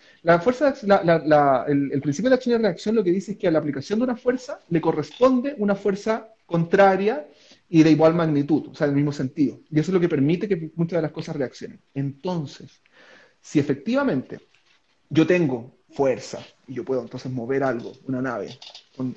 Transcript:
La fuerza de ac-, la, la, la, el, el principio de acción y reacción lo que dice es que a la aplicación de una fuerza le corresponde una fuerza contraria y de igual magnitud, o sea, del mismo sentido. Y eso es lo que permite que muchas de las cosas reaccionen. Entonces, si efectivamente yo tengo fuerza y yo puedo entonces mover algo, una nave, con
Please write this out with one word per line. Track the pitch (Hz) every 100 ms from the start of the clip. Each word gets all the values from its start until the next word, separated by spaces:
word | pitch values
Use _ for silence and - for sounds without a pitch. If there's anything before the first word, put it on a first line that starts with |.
| _ _
La | 165 170
fuerza | 208 247 294
de |
ac-, | -
la, | 196 196
la, | 170 165
la, | 151 147 143 127 139
el, | 143 139
el | 139
principio | 147 143 240
de |
acción | 254 247 233
y |
reacción | 220 170 214
lo | 226
que | 175
dice | 190 190
es | 202
que | 185
a |
la | 156
aplicación | 151 135 - 214
de | 254
una | 240
fuerza | 247 254 - 311 _
le | 170
corresponde | 160 156 147 - 254 262 277 285
una | 202 196
fuerza | 208 196 - 226 - _
contraria | _ 170 165 196 196 185 202 277 - _ _ - _
y | 165
de | 156
igual | 151 160
magnitud, | 165 160 147 143 151 -
o |
sea, | 135 147
del | 143
mismo | 147
sentido. | 143 131 - 131 - _
Y | 151
eso | 156
es |
lo | 185
que | 170
permite | 151 139 175 208
que | 180 156
muchas | - 170 175
de |
las | 156
cosas | 160 160 156
reaccionen. | 127 - - - _
Entonces, | 139 139 131 180 175 139 - 135 _ _ _ - - _ _
si | - 151
efectivamente | 143 135 - 262 269 143 - 113 _ _ _ _ _ _ _
yo | 143 160
tengo | 180 160 123 120 _ _
fuerza | - 135 113 - - - _ -
y |
yo | 123
puedo | 113 131
entonces | 113 127 135
mover | 127 117 135
algo, | 135 117 107 - -
una | 127
nave, | 131 117 87 131 - - _ -
con | 127